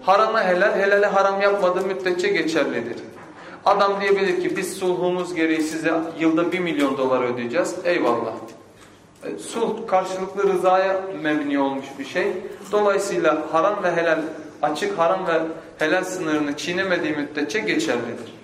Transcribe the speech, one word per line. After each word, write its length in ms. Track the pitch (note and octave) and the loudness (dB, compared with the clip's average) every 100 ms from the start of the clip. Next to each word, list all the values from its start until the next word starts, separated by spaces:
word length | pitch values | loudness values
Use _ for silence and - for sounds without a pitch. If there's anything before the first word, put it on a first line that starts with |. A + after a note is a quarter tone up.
harama 400 | F3+ G3+ A3 A3 | 6 4 6 2
helal, 360 | F#3+ F3+ G#3 G3+ | 2 4 4 4
helale 260 | G3 G3+ G3+ | 4 4 4
haram 360 | G3 G3 G3 | 4 2 4
yapmadığı 440 | G3+ G3+ F#3 F3+ F#3+ | 2 4 2 2 -2
müddetçe 420 | F#3 F3+ F3 G3+ | -2 -2 0 0
geçerlidir. 720 | E3+ D#3 D#3 C3 A#2+ A#2 A#2 - - - - - - - | 0 2 0 0 -2 -6 -8 -12 -16 -20 -18 -18 -2 2
Adam 360 | G3+ G3+ G3 | 4 4 2
diyebilir 400 | G3 G3 F#3 F3+ | 2 2 2 0
ki, 160 | E3+ - | 0 -2
"Biz 160 | F#3 | -6
sulhumuz 600 | - F#3 F3 F3+ F3+ F3 | -2 0 0 0 0 -4
gereği 280 | E3 D#3+ D#3+ | 0 0 2
size 320 | D3+ D#3+ D#3+ E3 D#3+ D3+ | -2 -2 0 0 -2 0
yılda 320 | E3 D#3+ F3 | 2 2 0
bir 80 | F#3 | 0
milyon 380 | F3 D3 C#3 C#3+ | -2 0 0 2
dolar 360 | C3 B2+ A#2+ | 0 2 0
ödeyeceğiz." 420 | B2 A#2+ D3+ F#3 - F3 | -2 -2 -2 -2 -2 -2
Eyvallah. 480 | E3+ B2+ A2+ A2+ A2+ - - - - - - - - | 0 2 0 -2 -8 -12 -18 -20 -20 -20 -20 -20 -14
E, 160 | - - | -12 -10
sulh 480 | - A#3 A3 G#3 - | -8 -4 -2 -4 0
karşılıklı 680 | F#3+ F#3 F#3 F#3 G3 G3 | 0 0 -6 -6 0 2
rızaya 480 | F3+ F3+ F#3 F#3+ F#3+ F#3+ D3+ | 4 4 4 4 0 -4 -4
mebni 380 | D#3 D3+ C#3+ C#3 | -2 0 0 0
olmuş 260 | C3+ C3+ - - | 0 -2 -8 -12
bir 60 | C3+ | -6
şey. 220 | F3+ G3 - - - - | -2 -2 -2 -8 -14 -2
Dolayısıyla 680 | G#3 G#3 F#3+ - F3+ D#3+ D3+ - | 2 4 2 0 2 2 2 0
haram 320 | D#3+ F#3 G3+ | 2 2 0
ve 120 | F#3 E3+ | 0 0
helal, 260 | E3 D#3 D#3 - - - | 2 0 -2 -10 -16 -4
açık 360 | D3+ D3+ G3+ G3+ | -4 -2 -4 0
haram 300 | E3+ F#3+ F3 | 2 2 0
ve 140 | D#3+ D#3+ - - - | -2 -2 -8 -14 -4
helal 240 | D#3 F#3 | 0 0
sınırını 540 | F3+ F3+ D#3+ D3+ D3 C#3+ | -2 -6 -2 -2 -2 -4
çiğnemediği 560 | - F3 G3 F3 D#3+ | -4 -4 0 0 0
müddetçe 460 | D3+ D3 - D3 G#3+ | -4 -4 -6 -4 -4
geçerlidir. 760 | G#3+ D3 - A#2+ A#2 A2+ - - | -2 -2 0 -2 -4 -10 -12 -16